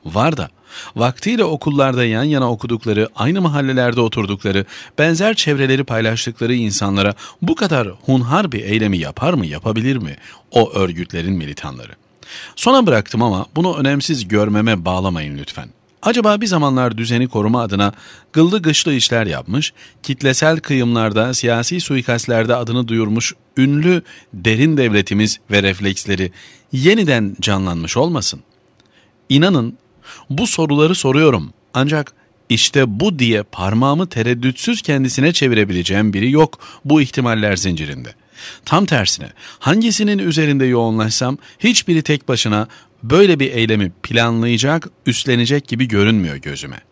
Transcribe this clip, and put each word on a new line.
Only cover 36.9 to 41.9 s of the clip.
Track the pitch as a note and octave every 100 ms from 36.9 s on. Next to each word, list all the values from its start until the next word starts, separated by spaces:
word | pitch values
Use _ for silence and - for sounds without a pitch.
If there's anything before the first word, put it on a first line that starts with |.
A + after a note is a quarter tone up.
| D3+
ihtimaller | C3+ - B2 A2 G#2 F#2
zincirinde. | F#2+ E2 D2+ C2+ A#1 - _ - - -
Tam | - D#3+ G3+
tersine, | C#3+ F#2+ - - - - -
hangisinin | C3 G3 A3+ G#3 G#3 G3+
üzerinde | F#3 D#3 D3+ C#3
yoğunlaşsam | B2+ B2 A#2 A2 A2 - B2+ C#3+ - _
hiçbiri | A#3 A#3 -